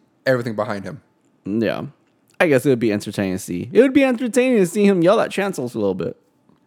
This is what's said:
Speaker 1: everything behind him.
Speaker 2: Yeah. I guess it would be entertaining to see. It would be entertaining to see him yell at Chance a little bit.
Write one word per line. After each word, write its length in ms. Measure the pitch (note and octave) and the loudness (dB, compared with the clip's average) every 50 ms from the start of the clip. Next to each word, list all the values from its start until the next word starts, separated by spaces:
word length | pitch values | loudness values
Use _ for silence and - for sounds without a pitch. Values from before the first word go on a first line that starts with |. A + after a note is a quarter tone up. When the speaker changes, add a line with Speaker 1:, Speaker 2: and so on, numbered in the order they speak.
| _ _ _ _ - | _ _ _ _ -2
Speaker 1:
everything 320 | B2+ C3 B2 A#2 A#2 A2 | 0 0 0 0 -4 -4
behind 280 | G#2 G#2+ G#2+ G#2+ G2+ F#2+ | -4 -4 -4 -4 -8 -8
him. 180 | F#2+ E2+ - _ _ _ _ _ _ _ _ - | -10 -12 -14 _ _ _ _ _ _ _ _ -8
Speaker 2:
Yeah. 420 | F#2+ G2 A2+ A2+ F#2 B1 - - C3+ - _ _ _ _ _ _ _ _ - | -4 -2 0 0 0 -2 -4 -6 -12 -14 _ _ _ _ _ _ _ _ 0
I 80 | F3+ E3+ | 2 4
guess 160 | C#3+ B2+ A#2+ | 4 2 4
it 60 | D3 | 2
would 80 | C3 A#2+ | 0 2
be 140 | A2 A2+ G2+ | 2 0 0
entertaining 420 | G#2 - - G2+ - G2+ F#2+ F#2 | -2 -4 -6 -6 -4 -4 -2 -4
to 40 | F#2+ | -6
see. 300 | - - F2+ F2 G2+ A#2 E3 | -6 -8 -8 -8 -6 -2 2
It 100 | G3+ B3 | 4 4
would 100 | C#4 C4 | 4 4
be 120 | D4 C4+ | 2 2
entertaining 540 | C4 B3+ A3+ B3+ A#3+ G#3 B3+ B3 C4 B3+ A3 | 2 0 -2 -4 -2 0 0 2 2 4 2
to 60 | F#3+ | 2
see 200 | E3 - G#3+ G3+ | 2 2 2 2
him 160 | G3+ G3+ F#3 D#3+ | 4 4 4 4
yell 180 | F3 G#3 A3 | 4 4 2
at 100 | G3+ - | 0 -2
Chance 280 | - - F#3+ G3+ F3+ - | -4 -4 -4 -4 -4 -6
a 40 | C3 | -8
little 320 | B2 - A#2 G#2 G2 F#2 | -6 -4 -2 -2 -2 -2
bit. 220 | F#2 E2 - - _ _ _ _ _ _ _ _ _ _ | -2 -4 -8 -8 _ _ _ _ _ _ _ _ _ _